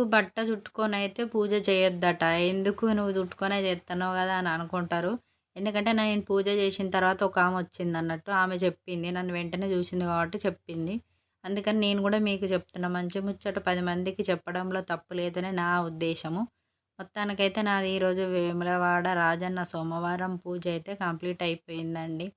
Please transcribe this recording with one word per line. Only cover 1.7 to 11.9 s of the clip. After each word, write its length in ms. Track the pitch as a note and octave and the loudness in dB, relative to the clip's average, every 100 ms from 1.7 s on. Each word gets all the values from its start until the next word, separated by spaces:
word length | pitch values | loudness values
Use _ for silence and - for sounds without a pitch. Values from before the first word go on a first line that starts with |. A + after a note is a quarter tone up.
| F#3+ F#3 F3 F3+ E3+ E3 E3+ | 4 4 4 2 4 2 4
"ఎందుకు 420 | F3 F#3+ G3 G#3 A3+ | 2 2 0 0 0
నువ్వు 200 | G#3 G3+ | 2 0
చుట్టుకొనే 460 | F#3+ F#3 - G3 G3+ | 0 -4 -2 -2 0
చేస్తున్నావు 520 | F#3+ F3+ - F3+ F#3 F#3 | 0 -2 -4 -4 -2 0
కదా?" 200 | F#3 F#3 | 0 0
అని 140 | F3+ | 0
అనుకుంటారు. 640 | E3 E3 F3+ F3 E3+ F3 A#3+ - _ _ F#3 | -2 -2 -4 -2 0 0 -2 -8 _ _ -6
ఎందుకంటే 360 | G#3 G#3 G#3 | -2 0 2
నేను 300 | A3 G#3+ G#3 | 2 2 0
పూజ 240 | G3 G3 G3 G3+ | 2 2 2 2
చేసిన 320 | G3 F#3+ F#3+ | 2 0 0
తర్వాత 300 | F#3+ F#3 F#3+ | 2 4 4
ఒక 140 | G3 G3 | 2 4
ఆమె 180 | F3+ F#3 | 4 2
వచ్చింది 400 | F3 - F3 E3 | -2 -4 -2 -2
అన్నట్టు, 320 | E3 D#3+ G3+ | -2 -4 -2
ఆమె 240 | G3 F#3 F3+ | 0 2 2
చెప్పింది, 540 | F3+ F3 - F3 E3+ | 0 -2 -6 -6 -4
నన్ను 220 | F3+ F3+ | -4 -4
వెంటనే 340 | F3 E3+ F3+ G3 | -4 -4 -4 0
చూసింది 360 | F#3 F3+ F3+ F3 | 0 0 -2 0
కాబట్టి 340 | E3+ E3 G#3 | 0 0 -2
చెప్పింది. 560 | G3 F3+ - E3 E3 A3+ - _ _ _ | -4 -4 -6 -6 -4 -6 -8 _ _ _
అందుకని 360 | F#3 G3+ G#3 G#3+ | -6 -2 0 2
నేను 200 | G3+ | 4